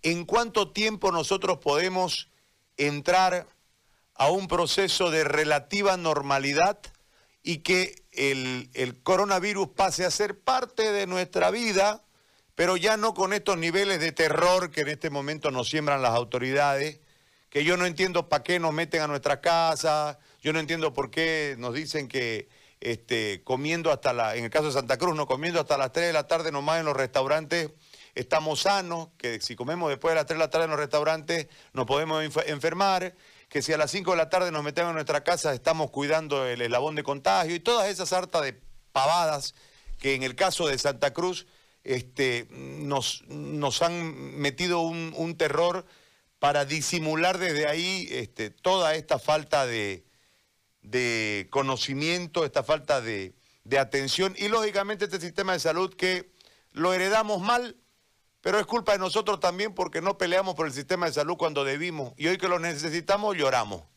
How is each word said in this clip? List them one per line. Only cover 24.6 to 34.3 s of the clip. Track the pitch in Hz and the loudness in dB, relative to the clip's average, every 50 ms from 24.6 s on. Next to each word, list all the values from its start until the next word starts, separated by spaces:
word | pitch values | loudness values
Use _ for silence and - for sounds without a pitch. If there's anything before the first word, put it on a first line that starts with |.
| 151 | 0
de | 151 | 2
Santa | 127 139 127 117 131 120 | 0 -2 0 0 -2 0
Cruz, | 170 180 160 | 0 -2 0
¿no? | 156 147 | -2 0
Comiendo | - 131 131 156 175 170 165 | -2 -2 -2 -2 -2 -2 -2
hasta | 143 - 147 135 | 0 2 0 0
las | 135 127 | 0 0
tres | - 165 170 170 | 0 0 0 2
de | |
la | 160 151 143 | 0 0 0
tarde | - 165 165 160 160 | 0 -2 0 0 -2
nomás | 147 143 143 151 160 165 | -4 -2 0 0 0 0
en | 160 | 0
los | 151 143 | 0 0
restaurantes | 131 135 123 - 139 131 135 147 156 160 143 170 170 160 151 - _ _ _ - - - - _ | 0 0 0 0 0 2 2 0 0 0 -2 -2 -2 -2 -4 -8 _ _ _ -20 -20 -20 -10 _
estamos | 135 120 - 170 156 156 156 151 139 | -8 -2 0 0 0 0 0 -2 0
sanos, | - 190 202 196 185 175 170 165 160 - _ _ | 2 2 2 2 0 -4 -6 -8 -8 -12 _ _
que | - 120 113 107 | -6 -6 -6 -4
si | - - 120 | -6 -8 -8
comemos | - 123 131 165 180 170 151 | -8 -6 -6 -4 -2 -2 -2
después | 139 123 - 165 | -2 0 0 2
de | 160 | 2
las | 160 147 | 2 0
tres | - 165 160 | 0 0 0
de | 160 | 0
la | 151 | 2
tarde | - 160 165 | 2 0 2
en | 160 | 2
los | 151 143 | 0 -2
restaurantes | 147 143 - 147 151 156 160 160 147 156 170 165 147 - - - - _ _ | -2 0 0 2 2 2 0 -2 -2 -4 -4 -4 -4 -8 -14 -20 -20 _ _
nos | 131 127 | -4 -2
podemos | 117 135 143 160 160 156 156 156 | 0 0 0 0 0 -2 -2 -2
enf-, | 151 - 151 - | -2 -2 -2 -2
enfermar, | 151 151 143 139 165 175 180 196 196 190 180 185 180 - _ - - - - - _ | -2 -4 -2 -2 -2 0 2 2 2 2 0 -2 -4 -10 _ -20 -20 -20 -20 -20 _
que | - - | -4 -4
si | - 156 | 0 0
a | 160 151 | 2 2
las | 151 135 | 2 0
cinco | - 202 185 180 | 0 -2 0 0
de | 185 | 2
la | 170 160 156 | 2 2 2